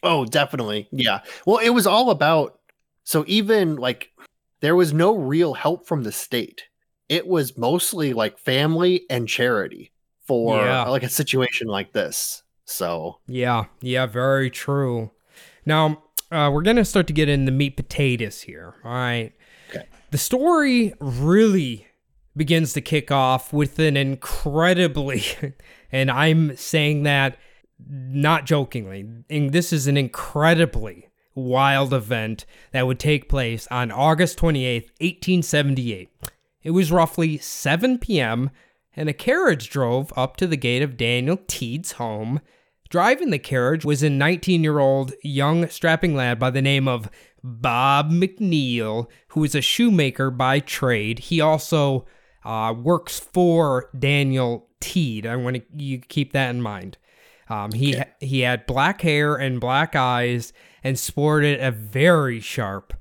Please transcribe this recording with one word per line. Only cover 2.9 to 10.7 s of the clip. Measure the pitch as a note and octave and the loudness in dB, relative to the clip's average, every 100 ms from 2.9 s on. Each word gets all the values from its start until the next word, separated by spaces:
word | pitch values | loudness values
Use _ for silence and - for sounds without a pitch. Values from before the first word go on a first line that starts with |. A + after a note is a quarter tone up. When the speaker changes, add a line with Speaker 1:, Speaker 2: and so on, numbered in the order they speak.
| _ | _
Speaker 1:
so | - D#3+ D3+ | -4 -2 2
even, | G3+ G#3 A3 F3+ D3+ | 0 2 2 2 0
like, | B2+ A#2+ - _ - _ _ _ | -4 -4 -10 _ -20 _ _ _
there | D3 F3 | 2 4
was | F3 | 4
no | D3 F3 A3 | 4 2 2
real | C3 D3+ E3+ | 0 2 0
help | C3 D3 E3+ - | 0 -2 -2 -4
from | D#3 | -4
the | A2 | -4
state. | - - B2 G#2 - - _ _ _ _ | -8 -6 -6 -6 -12 -20 _ _ _ _
It | - F3 | -4 0
was | F3 C3 - | 0 0 -2
mostly, | A#2 F3 F3 F#3+ D3 | 0 0 -2 -2 -2
like, | A#2 A2 - | 0 -2 -2
family | - C3 D3 E3 F3+ F3+ - | -2 0 2 2 2 2 0
and | B2+ A2+ | -4 -4
charity | - B2 A2+ F#2+ - - _ _ _ - | 0 0 0 -2 -10 -20 _ _ _ -4
for | B2+ A2+ A2 | 0 2 2
Speaker 2:
Yeah. | G#2 | 2